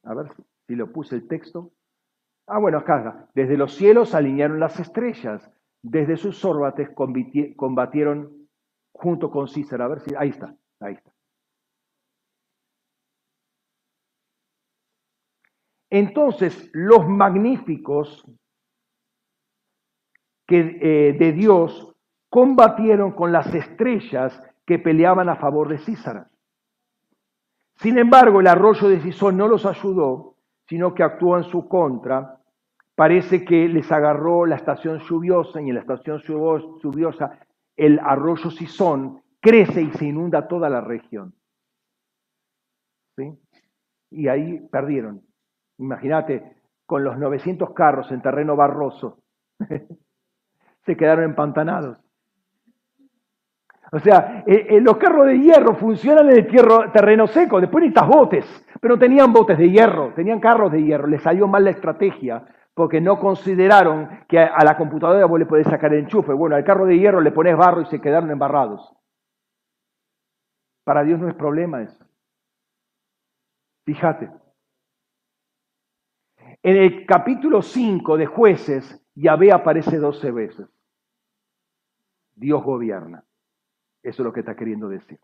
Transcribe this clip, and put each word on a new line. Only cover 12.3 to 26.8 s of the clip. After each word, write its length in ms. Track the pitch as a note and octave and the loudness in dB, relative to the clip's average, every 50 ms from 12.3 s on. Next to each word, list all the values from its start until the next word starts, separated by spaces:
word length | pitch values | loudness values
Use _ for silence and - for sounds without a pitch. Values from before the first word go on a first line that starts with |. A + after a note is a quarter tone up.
| _ _ _ _ _ _ _ _ _ _ _ _ _ _ _ _ _ _ _ _ _ _ _ _ _ _ _ _ _ _ _ _ _ _ _ _ _ _ _ _ _ _ _ _ _ _ _ _ _ _ _ _ _ _ _ _ _ _ _ _ _ _ _ _ _ _ _ _ _ _ _ _ | _ _ _ _ _ _ _ _ _ _ _ _ _ _ _ _ _ _ _ _ _ _ _ _ _ _ _ _ _ _ _ _ _ _ _ _ _ _ _ _ _ _ _ _ _ _ _ _ _ _ _ _ _ _ _ _ _ _ _ _ _ _ _ _ _ _ _ _ _ _ _ _
Entonces, 800 | F#3+ G3+ G3+ G3 G3+ D4+ D4 C4+ - - F#3+ E3 - - - _ - | -2 -2 -2 -2 -2 -2 -2 -2 -2 -4 -6 -6 -6 -10 -20 _ -12
los 340 | D3+ F3 G3+ A#3 A3 D#3+ E3 | -8 2 4 4 4 4 2
magníficos 1200 | G3 G3+ G3 G3 F3+ G3 G#3+ A#3+ C4+ - - - D#3 - - - C#3+ D3 D3 D3 - _ _ - A#2+ _ _ _ _ _ _ _ _ _ _ _ _ _ _ _ _ _ _ _ _ _ _ _ _ _ _ _ _ _ _ _ _ _ _ _ _ _ _ _ _ _ _ | 0 0 0 0 0 -2 -2 -2 -2 -4 -6 -10 -12 -10 -8 -6 -6 -6 -6 -8 -14 _ _ -20 _ _ _ _ _ _ _ _ _ _ _ _ _ _ _ _ _ _ _ _ _ _ _ _ _ _ _ _ _ _ _ _ _ _ _ _ _ _ _ _ _ _ _
que, 320 | - F3 F3 D#3+ E3 E3+ - | -2 0 0 0 -2 -8 -6
eh, 300 | - D#3+ D#3 D3+ D3 C#3+ C#3+ | -4 -2 0 2 2 0 2
de 180 | - E3 E3 | 0 0 0
Dios 640 | D3+ E3 G#3 A3 G3 F3 E3 D#3+ - - - - _ _ _ _ _ _ _ _ | 0 0 2 2 2 2 2 -2 -6 -16 -20 -20 _ _ _ _ _ _ _ _
combatieron 840 | - A#3+ B3+ C4+ C4 B3 A#3 G3+ A#3 - A3 A3 G#3+ G3+ G3+ F#3+ | 2 2 2 4 6 4 4 4 4 -2 0 0 0 0 0 -4
con 200 | - - E3+ E3+ | -6 -6 -4 -2
las 220 | E3+ D#3+ C#3 - E3+ | -2 -2 -2 -2 -8
estrellas 840 | E3 C3+ - - - A3+ B3+ A#3+ G3+ - - C#3 B2+ C3 C3 - - - _ _ _ _ | -8 -8 -10 -8 -6 -4 -4 -4 -6 -8 -8 -8 -6 -6 -6 -8 -14 -20 _ _ _ _
que 120 | - F3 E3+ | -4 -4 -2
peleaban 520 | F3 E3 D#3 D#3+ E3+ F3+ F#3 F#3 F3+ F3 | 0 0 2 2 4 2 2 2 0 -4
a 60 | D#3 | -4
favor 340 | - D3+ C#3+ D3 D3+ D3+ D3 | -4 -6 -4 -2 -2 -4 -4
de 80 | D3+ C#3+ | -6 -10
Sísara. 500 | - - A3 - - C3+ A2+ G2+ - _ _ _ _ _ _ _ _ _ _ _ | -10 -12 -12 -12 -12 -14 -14 -14 -18 _ _ _ _ _ _ _ _ _ _ _